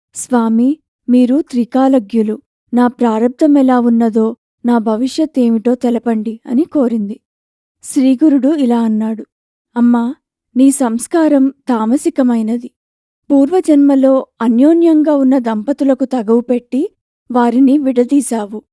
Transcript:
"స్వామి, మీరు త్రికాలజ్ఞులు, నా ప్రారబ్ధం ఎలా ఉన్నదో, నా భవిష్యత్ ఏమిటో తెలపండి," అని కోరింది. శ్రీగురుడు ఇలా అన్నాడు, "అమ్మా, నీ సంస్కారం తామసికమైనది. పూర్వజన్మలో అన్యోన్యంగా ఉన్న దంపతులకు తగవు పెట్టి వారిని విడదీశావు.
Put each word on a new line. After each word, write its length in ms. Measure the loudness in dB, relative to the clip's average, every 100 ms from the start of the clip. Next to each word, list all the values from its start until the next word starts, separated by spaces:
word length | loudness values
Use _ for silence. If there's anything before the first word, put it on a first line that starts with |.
| _
"స్వామి, 640 | -16 -4 -2 0 0 0 -2 _ _ 0
మీరు 340 | 2 2 0
త్రికాలజ్ఞులు, 1000 | -2 -4 -2 0 2 0 0 -4 -4 -6 _ _ _
నా 120 | 0 0
ప్రారబ్ధం 720 | 0 -2 0 -2 0 2 4
ఎలా 220 | 2 2
ఉన్నదో, 560 | 2 0 0 0 -2 -4 _ _ -2
నా 120 | 0
భవిష్యత్ 600 | 0 -2 -4 -4 -4 0
ఏమిటో 360 | 0 0 -2
తెలపండి," 640 | -2 -2 -4 -4 -4 -6 -10 -4
అని 180 | -4
కోరింది. 560 | -2 -2 -2 -2 -6 -10 _ _ _ _ _ _
శ్రీగురుడు 680 | -8 0 0 2 2 2 0
ఇలా 320 | 0 0 0
అన్నాడు, 440 | -2 -2 -4 -8 -14 _ _ _ _ -2
"అమ్మా, 380 | 0 0 -2 -8 _ _ _ 0
నీ 140 | 2
సంస్కారం 800 | 2 -2 -4 -4 -2 2 2 0 -4 -4
తామసికమైనది. 1000 | -2 -2 -2 -2 -2 0 0 -2 -6 -10 _ _ _ _ _ -2
పూర్వజన్మలో 960 | 0 2 0 2 2 4 4 2 0 -2 -4
అన్యోన్యంగా 760 | -2 2 2 4 4 2 2 2
ఉన్న 220 | 2 0
దంపతులకు 680 | -2 -6 -4 -2 0 0
తగవు 360 | -2 -4 0 0
పెట్టి 520 | 0 -6 -4 -6 -6 _ _ _ -6
వారిని 480 | -2 0 2 2 2
విడదీశావు. 840 | 0 0 0 0 -2 -6 -8 -14 -18